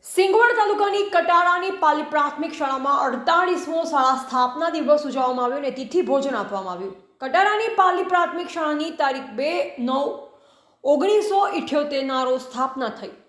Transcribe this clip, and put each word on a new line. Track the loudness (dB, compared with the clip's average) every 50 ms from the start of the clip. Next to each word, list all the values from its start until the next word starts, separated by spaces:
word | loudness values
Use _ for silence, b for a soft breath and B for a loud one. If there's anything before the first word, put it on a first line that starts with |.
| _
સિંગવડ | -2 0 2 2 4 6 6 6 4 4
તાલુકાની | 2 2 2 2 2 0 0 2 0 -2
કટારાની | 2 2 0 2 4 4 4 4 4 2 2 0 -4 -2 2
પાલી | 2 2 2 2 -2
પ્રાથમિક | -2 0 0 0 0 -2 -6 -8 -8
શાળામાં | -4 -4 -4 -4 -2 -2 0 0 0 2
અડતાળીસમો | 0 0 -2 -2 2 2 4 4 4 2 0 -2 -2 -4 -4 -4 -2
શાળા | 0 2 2 4 4 2
સ્થાપના | 0 -2 -4 0 0 0 0 0 -2 -2 -2
દિવસ | -2 -2 2 4 2 2 2
ઉજવવામાં | -2 -2 0 0 0 0 0 -2
આવ્યો | -2 -2 -2
અને | -4 -6 -6 -6
તિથિ | -10 -2 -2 -2
ભોજન | 0 2 0 0 0 -2 -4 -4
આપવામાં | -4 -4 -6 -6 -6 -6 -8
આવ્યું. | -8 -10 -12 -12 -14 _ _ _ _
કટારાની | -8 0 2 2 2 4 2 0 -2 -2 2
પાલી | 4 4 4 4 0 0
પ્રાથમિક | 2 2 2 2 0 -2 -8 -8 -6
શાળાની | -6 -4 -2 -2 -2 -2 -4 -6 -4
તારીખ | -2 -2 -2 -2 -4 -8 -8 -6
બે | -4 -4 -2 -2 -2 -4 -4 -6 -6
નવ | -4 -2 0 0 -2 -2 -6 -8 -14 -20 b b b b b b b b b b 2
ઓગણીસો | 2 2 4 4 4 2 2 2 2 2 2 2 2 0
ઇઠ્યોતેરના | -4 -4 -2 -2 -2 -2 0 -2 -4 -2 -2 -2 -2 0
રોજ | 0 0 -2
સ્થાપના | -2 -8 -6 -4 -4 -4 -4 -4 -6 -6
થઈ | -6 -8 -14 -16 -16 -18 _